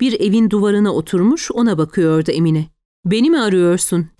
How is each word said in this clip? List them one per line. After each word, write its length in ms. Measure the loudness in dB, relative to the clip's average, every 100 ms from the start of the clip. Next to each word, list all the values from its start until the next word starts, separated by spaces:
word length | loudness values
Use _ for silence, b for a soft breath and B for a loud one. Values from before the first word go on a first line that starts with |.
Bir 200 | -2 0
evin 300 | 0 2 2
duvarına 440 | 2 0 2 0
oturmuş 560 | -2 -2 0 0 0 -4
ona 280 | -2 0 0
bakıyordu 520 | -2 0 0 0 0
Emine. 360 | 0 0 0 -4 _ _ _ -2
"Beni 240 | 0 2
mi 80 | 2
arıyorsun?" 680 | 2 2 2 0 -2 -4 -4